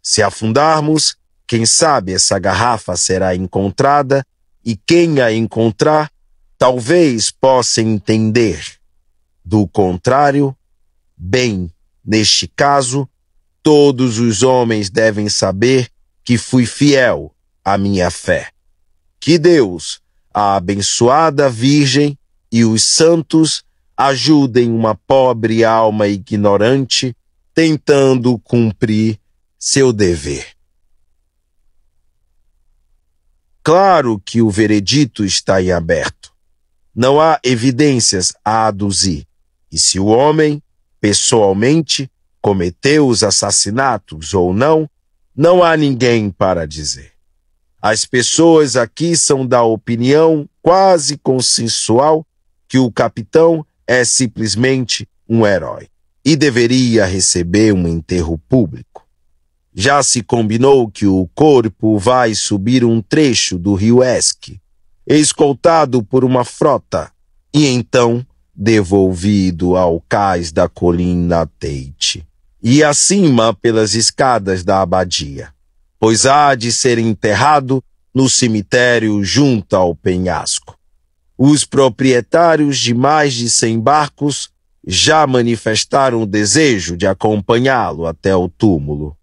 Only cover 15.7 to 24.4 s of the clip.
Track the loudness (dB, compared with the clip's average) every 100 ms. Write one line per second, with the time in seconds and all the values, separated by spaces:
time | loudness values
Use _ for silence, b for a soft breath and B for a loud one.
15.7 | 0 -2 _ _ _ -4 -4 0 -2 -2
16.7 | 0 2 4 2 0 -8 _ _ _ -4
17.7 | -2 0 0 -2 -4 -4 -4 -6 _ _
18.7 | _ _ _ _ _ 0 2 4 4 2
19.7 | -4 -12 -16 _ _ _ -2 0 0 -2
20.7 | -4 -4 0 2 2 2 0 -2 0 0
21.7 | 2 2 0 -2 -4 _ _ _ 0 2
22.7 | 2 0 2 2 2 0 0 0 -2 _
23.7 | _ _ -2 -2 0 2 2